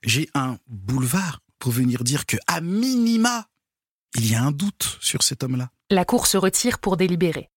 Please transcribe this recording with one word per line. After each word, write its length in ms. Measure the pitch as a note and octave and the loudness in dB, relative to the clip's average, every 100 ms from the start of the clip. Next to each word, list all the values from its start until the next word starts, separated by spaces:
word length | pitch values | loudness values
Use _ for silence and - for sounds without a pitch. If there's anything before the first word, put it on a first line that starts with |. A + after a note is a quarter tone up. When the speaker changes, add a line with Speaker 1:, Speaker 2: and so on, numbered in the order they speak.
Speaker 1:
J'ai 260 | A2+ A2+ D3+ C#3+ | 0 0 0 -2
un 220 | C3 B2 _ | -2 -6 _
boulevard 720 | A2 F#2+ C3 B2+ F3 F#3 C3+ _ _ | -12 -4 -2 0 0 -2 -8 _ _
pour 140 | B2+ | -4
venir 320 | A#2+ B2+ B2 | 0 0 0
dire 240 | A#2+ C#3+ - | 0 -2 -2
que, 100 | A2 - | -4 -2
à 140 | E3+ | -2
minima, 840 | E3 G3 B3+ B3+ A#3 A3+ A#3 A#3+ G#3+ _ _ _ _ _ _ - | 0 0 2 2 2 4 4 2 -6 _ _ _ _ _ _ -2
il 140 | A2+ | 0
y 60 | A#2+ | 2
a 80 | |
un 80 | C#3 | 2
doute 460 | D3 G3+ - - - | 0 -4 -4 -8 -4
sur 220 | - - | -4 0
cet 200 | - C3 | -2 -2
homme-là. 260 | C3 B2+ B2 _ _ | -4 -4 -6 _ _
Speaker 2:
La 160 | F#3+ F3 | 0 2
cour 220 | A#3+ - | 2 2
se 100 | G3 | 2
retire 420 | F#3+ - B3 A#3 | 2 2 0 -2
pour 180 | - F#3 | -2 0
délibérer. 520 | F#3 F3+ F3 D3+ - | 2 2 0 -2 -10